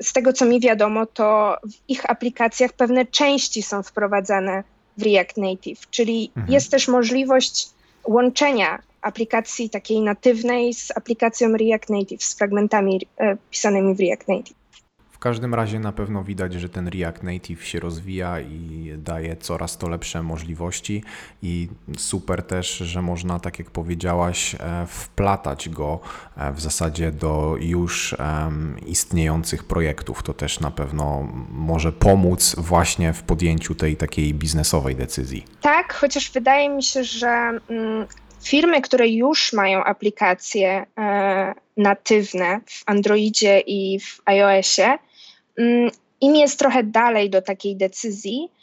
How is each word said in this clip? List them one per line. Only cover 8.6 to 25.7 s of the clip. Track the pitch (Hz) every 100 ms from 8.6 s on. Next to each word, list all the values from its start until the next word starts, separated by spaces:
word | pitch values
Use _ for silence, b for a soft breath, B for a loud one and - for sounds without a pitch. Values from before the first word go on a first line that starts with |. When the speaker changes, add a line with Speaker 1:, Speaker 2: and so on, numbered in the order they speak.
| 170 - - _
Speaker 1:
aplikacji | 208 202 226 226 226 - 226
takiej | 202 - 214
natywnej | 214 208 254 226 240 247 240
z | 233 - -
aplikacją | - 226 233 - 233 220
React | 220 220 -
Native, | 208 196 220
z | - -
fragmentami, | 202 202 208 214 196 190 - -
e, | 214 202 -
pisanymi | - 208 196 190
w | 190
React | 180 208 -
Native. | 190 - - _ _ _ _ _ _
Speaker 2:
W |
każdym | 123 117 123
razie | 117 107 110
na | 107
pewno | 104 104 104
widać, | 92 95 90
że | 90 90
ten | 95 90
React | 92 85 82
Native | 90 87 - 82
się | - 85
rozwija | 85 82 95 92 90 85
i | 67 80 82 80 80 76
daje | 78 82 82 82
coraz | - 82 85 -
to | 90
lepsze | 82 - 85
możliwości | 82 80 80 80 87 - - 104 104 B B -
i | 87 87 85 - - 76
super | - 98 - 90
też, | - 92 90 -
że | 87 90
można, | 87 87 90 87
tak | 87 -
jak | 87
powiedziałaś, | - 82 85 87 87 87 87 -
e, | - 85 85 87
wplatać | - - - 101 98 73 69
go, | 82